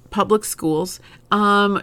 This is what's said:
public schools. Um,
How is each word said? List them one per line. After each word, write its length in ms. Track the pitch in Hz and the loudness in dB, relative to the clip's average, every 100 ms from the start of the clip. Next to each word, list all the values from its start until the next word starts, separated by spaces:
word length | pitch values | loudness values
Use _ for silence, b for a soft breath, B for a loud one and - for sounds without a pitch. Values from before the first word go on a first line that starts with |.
| - | -8
public 340 | 208 190 214 | -4 0 0
schools. 560 | 208 - 160 156 180 - b b _ | 0 -6 -2 -2 -4 -8 b b _
Um, 500 | 202 208 202 202 196 | 0 2 2 2 -2